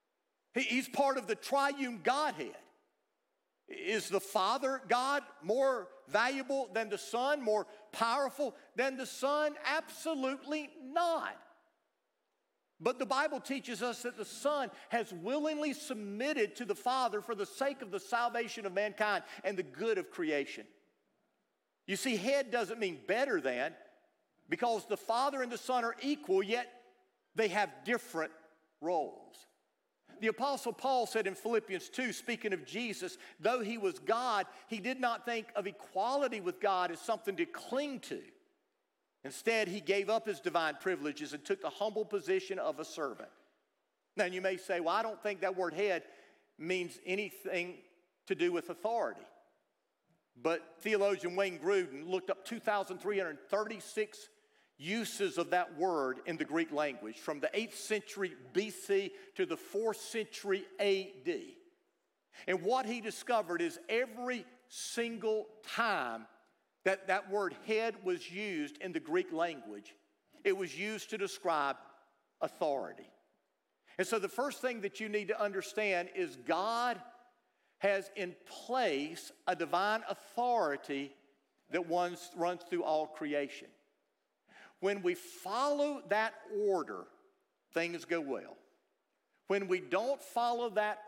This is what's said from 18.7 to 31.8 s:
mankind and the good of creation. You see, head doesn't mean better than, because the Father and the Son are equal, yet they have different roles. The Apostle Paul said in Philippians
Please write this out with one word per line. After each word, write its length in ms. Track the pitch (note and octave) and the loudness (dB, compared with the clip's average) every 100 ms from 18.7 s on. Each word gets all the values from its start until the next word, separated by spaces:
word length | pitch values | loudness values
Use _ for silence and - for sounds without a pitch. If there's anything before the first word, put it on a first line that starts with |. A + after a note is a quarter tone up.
mankind 500 | F#3 G#3 G3+ G#3+ F#3+ - - | 0 0 2 2 2 -2 -4
and 120 | - G3 | -2 -2
the 60 | |
good 340 | D#3 C3+ A3+ G3 | -4 -2 0 2
of 140 | E3 | 0
creation. 560 | - D#3+ D3 C#3 - G#2+ _ _ _ _ _ _ _ _ _ _ _ - | -2 2 2 0 -6 -14 _ _ _ _ _ _ _ _ _ _ _ -6
You 100 | F#3+ | -2
see, 200 | C4 A3 | 0 0
head 340 | G3+ C#4 C4 | 2 2 2
doesn't 300 | A#3+ F#3+ A3+ | 0 0 0
mean 200 | G3+ D3+ - | -2 -2 0
better 340 | G#3+ C#4 F#3+ | 2 4 2
than, 340 | C3 B2 D3 - - _ _ _ _ _ - | 2 0 -2 -4 -16 _ _ _ _ _ -4
because 360 | - A#3+ A3 - | 0 2 2 0
the 100 | G#3 | -2
Father 460 | - A3+ C#4 C#4 | 2 4 4 2
and 80 | B3 | -2
the 60 | A#3 | -2
Son 280 | - B3+ | 0 2
are 120 | A#3 A#3 | 2 0
equal, 400 | C4 D4 C#4+ F#3+ | -2 -2 4 4
yet 400 | G3 A#3 A#3+ - - _ _ _ _ | 4 0 -2 -10 -20 _ _ _ _
they 140 | - A3 | 2 4
have 360 | F#3 F#3+ - | 4 2 0
different 480 | - A#3+ - E3 D#3 - - _ _ _ | 0 0 0 -2 -2 -6 -20 _ _ _
roles. 640 | D#3 F3 B2+ - - - - _ _ _ _ _ _ - | 2 2 2 -6 -18 -20 -20 _ _ _ _ _ _ -2
The 80 | A3 | 0
Apostle 440 | G#3 C4+ C4+ A#3 | 2 0 0 -2
Paul 340 | - C4+ B3+ A3 | -2 2 4 4
said 200 | A3 G3 | 2 0
in 80 | |
Philippians 540 | F#3+ G#3+ A3+ G#3+ F3+ | -2 0 0 0 -4